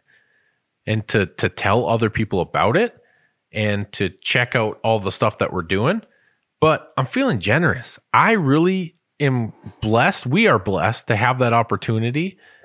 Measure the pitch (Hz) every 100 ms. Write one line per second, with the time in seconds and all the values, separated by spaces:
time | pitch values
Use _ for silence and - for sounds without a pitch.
0 | _ _ _ _ _ _ _ _ - 110
1 | - 110 92 - - - 101 110 117 113
2 | 113 117 107 95 82 - 92 156 240 -
3 | _ _ _ _ _ 107 107 101 104 -
4 | 95 - - 127 120 127 110 - 113 110
5 | 98 - 113 - 98 90 82 95 127 220
6 | - _ _ _ _ _ 156 151 - -
7 | 131 254 269 120 92 135 165 127 - -
8 | _ 117 180 226 139 147 180 190 170 -
9 | _ - 143 127 110 - - - 110 113
10 | 165 - 123 170 220 151 98 95 92 117
11 | - 107 123 127 120 113 113 101 - 110
12 | 117 139 185 - _ _